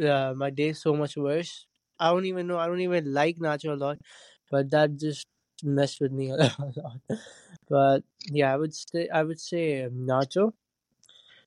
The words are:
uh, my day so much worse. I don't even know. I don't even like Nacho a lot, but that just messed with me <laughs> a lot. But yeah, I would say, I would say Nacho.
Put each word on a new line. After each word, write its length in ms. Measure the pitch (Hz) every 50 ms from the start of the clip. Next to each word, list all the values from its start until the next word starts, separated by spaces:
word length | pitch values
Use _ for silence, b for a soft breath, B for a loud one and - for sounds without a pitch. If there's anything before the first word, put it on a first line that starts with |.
| 156
uh, 300 | 147 143 135 135 131 131
my 140 | 135 139 139
day 240 | 139 143 147 156 156
so 220 | - - 160 147
much 200 | 151 147 143 -
worse. 520 | 151 143 139 147 165 175 - - - - _ _ _ _ _ _ -
I 100 | 170 170
don't 140 | 175 185 190
even 220 | 185 185 180 175
know. 100 | 175 180
I 100 | 170 165
don't 120 | 170 180 180
even 340 | 185 180 180 170 151 143 135
like 260 | 143 151 165 170 165
Nacho 340 | 165 156 147 143 - 156 147
a 20 |
lot, 220 | 139 139 143 147 - b b b b b b b b _ _
but 200 | 143 139 139 139
that 260 | 151 151 151 151 147
just 280 | 143 151 151 143 - - - _ _ _ _ _ - 156
messed 360 | 143 139 139 139 135 - -
with 120 | 143 131 135
me 160 | 135 135 131
<laughs> 20 |
a 60 | 131
lot. 640 | - 151 123 - - 143 139 120 143 - 135 117 131 - B 220 220 B B B B B B B B _
But 360 | - 147 139 139 139 135 - - _ _ - - -
yeah, 220 | 143 147 139 135 135
I 40 |
would 160 | 143 160 156 156
say, 360 | - - - - 170 170 -
I 140 | 170 160 156
would 160 | 160 160 160
say 480 | - - 175 170 165 156 143 135 127 123
Nacho. 600 | 123 127 127 131 127 131 139 139 - 180 202 226 - _ _ _ _ _ _ _ _ _ _ b b b b b b b b